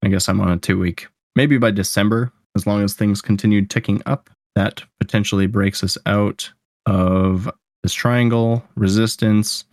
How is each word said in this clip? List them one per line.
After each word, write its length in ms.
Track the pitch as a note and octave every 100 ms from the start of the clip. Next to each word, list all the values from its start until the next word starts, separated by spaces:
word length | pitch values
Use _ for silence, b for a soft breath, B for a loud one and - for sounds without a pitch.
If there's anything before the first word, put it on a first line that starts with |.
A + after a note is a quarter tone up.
I 40 | G2
guess 200 | F#2+ -
I'm 140 | G2
on 80 | F#2
a 80 | F2
two-week, 500 | - F#2+ F2+ E2 - _ _ -
maybe 240 | D3 C3+
by 100 | A#2
December, 600 | G2+ F#2+ - G#2 A2+ A#2+ - _ G2+
as 100 | G#2
long 180 | G#2
as 120 | G2+ -
things 260 | G#2 G2+
continue 420 | - G2+ G#2+ G#2
ticking 380 | G2 - - G2+ -
up, 240 | C#3 _ _ _ -
that 280 | G2+ - - -
potentially 460 | - A2 G2+ G2+ G2
breaks 380 | G#2 G2 -
us 120 | G2 - -
out 420 | G#2 G2+ - - - _ _ -
of 640 | G2 F#2 F#2 F#2+ F#2 G#2+ - _ _
this 100 | F#2+
triangle 680 | - A#2+ B2 A#2+ A#2 A#2 A#2 - -
resistance. 880 | G2 G#2 A2 - A2 G#2+ G#2 - -